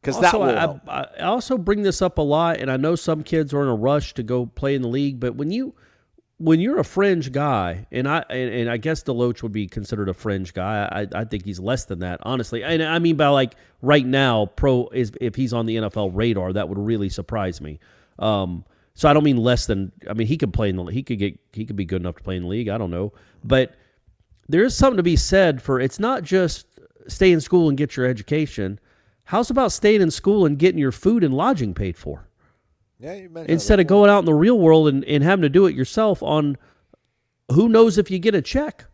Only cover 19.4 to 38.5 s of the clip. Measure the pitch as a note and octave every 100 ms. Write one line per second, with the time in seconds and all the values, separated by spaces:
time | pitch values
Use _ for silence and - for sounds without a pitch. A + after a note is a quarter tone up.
19.4 | A#2 A#2+ - G2 F#2 - - G#2+ A2 D3
20.4 | A2+ - G#2 F#2 F2+ A2 C3+ G#2+ G2 -
21.4 | _ - A2 G2+ F2 F#2 F2 E2+ - F#2
22.4 | F2 G#2 A2+ G#2+ F#2+ E2+ G#2 _ _ _
23.4 | A2 C3 B2+ _ _ _ _ _ _ _
24.4 | - D#3 B3 - C4+ A3 F3 D#3+ - F#3+
25.4 | F3+ C3+ - B2+ C3 - A3 C4 D#3 F#3+
26.4 | F3 - - _ _ _ - - F#3+ E3+
27.4 | C#3+ F3+ D#3+ C#3 C#3+ - B2+ A#2+ - D3
28.4 | D3+ - F#2+ G#2 _ _ _ _ _ G3
29.4 | A#3+ B3+ A#3+ - G#3 G#3+ E3+ - - G#3
30.4 | E3+ C#3+ F3 F3 C3+ - F#3 A#3 E3 C3
31.4 | G#3 G3 A2+ F2+ G2 E2+ - D2+ - _
32.4 | _ _ _ _ _ _ C3+ G3 F#3 E3
33.4 | D#3+ D#3+ - G3+ E3+ G3+ G3+ G3+ E3 D3+
34.4 | F#3+ A#3+ E3 D#3+ D3+ C3+ - D3 D3+ G3
35.4 | D3+ D3+ F#3+ C#3+ C3 - A3 F#3+ - D#3
36.4 | D3 C3+ _ _ _ _ _ _ _ _
37.4 | _ C3+ A3+ A3 A3+ F#3+ G3 F#3 G3+ G3+
38.4 | B2+